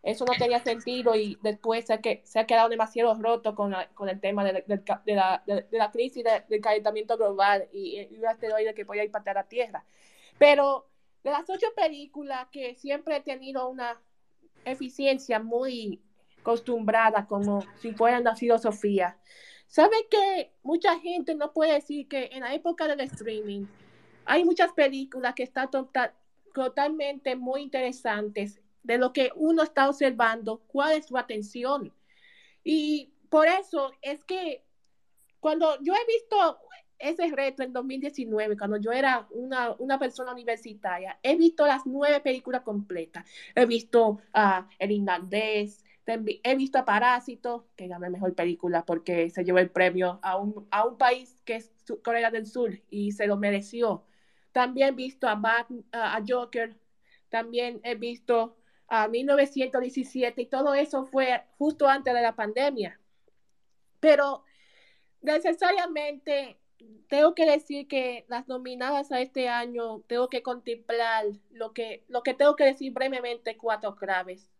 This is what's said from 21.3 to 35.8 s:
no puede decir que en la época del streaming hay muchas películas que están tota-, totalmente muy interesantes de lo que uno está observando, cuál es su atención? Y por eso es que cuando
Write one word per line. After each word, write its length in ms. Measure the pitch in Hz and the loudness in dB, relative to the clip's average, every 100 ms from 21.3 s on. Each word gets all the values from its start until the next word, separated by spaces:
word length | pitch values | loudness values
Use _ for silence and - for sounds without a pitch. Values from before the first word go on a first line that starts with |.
| 311 | -4
no 180 | 302 | -2
puede 200 | 320 311 | 2 2
decir 340 | 294 - 294 277 | 2 -2 -10 -8
que 220 | 277 247 | -8 -8
en 80 | 262 | -10
la 120 | 254 | -8
época 340 | 294 339 339 311 | -4 -4 -2 -4
del 140 | 285 | -4
streaming 640 | 262 - 214 214 208 202 196 - - _ _ _ - | -6 -8 -8 -8 -8 -8 -10 -14 -20 _ _ _ 0
hay 180 | 294 | 2
muchas 300 | 339 339 339 | 4 2 2
películas 640 | - 285 269 269 254 247 247 | 4 0 0 -10 -6 -6 -4
que 80 | |
están 260 | 254 - 262 | -6 -4 -4
tota-, 460 | 269 262 262 247 _ _ _ _ | -4 -4 -4 -4 _ _ _ _
totalmente 840 | - 254 254 294 311 285 277 277 254 | -6 -4 0 0 0 -6 -6 -6 -6
muy 260 | 247 269 | -4 -6
interesantes 1000 | 285 262 254 254 233 208 214 208 202 - _ _ | -6 -4 -4 -4 -4 -4 -4 -6 -8 -10 _ _
de 140 | 233 240 | -2 2
lo 160 | 254 | 2
que 180 | 262 254 - | 2 -2 0
uno 260 | 311 330 | 2 4
está 260 | 311 - 269 | 2 2 2
observando, 760 | 277 277 233 233 226 220 220 _ | 2 0 2 0 2 -6 -8 _
cuál 320 | 269 294 311 | -2 0 0
es 80 | 294 | -2
su 100 | 254 | -6
atención? 800 | 240 214 208 247 247 277 190 _ _ _ _ _ _ _ | -6 -8 -8 -6 -4 -4 -4 _ _ _ _ _ _ _
Y 500 | - 311 302 302 269 _ _ | -2 0 0 -4 -4 _ _
por 180 | 311 311 | 4 6
eso 440 | 370 381 320 269 - | 4 -2 -4 -4 -6
es 240 | 269 294 - | -10 -10 -8
que 400 | 370 349 254 _ _ _ _ _ _ _ _ | -6 -6 -10 _ _ _ _ _ _ _ _
cuando 400 | 311 311 320 277 | -2 2 0 0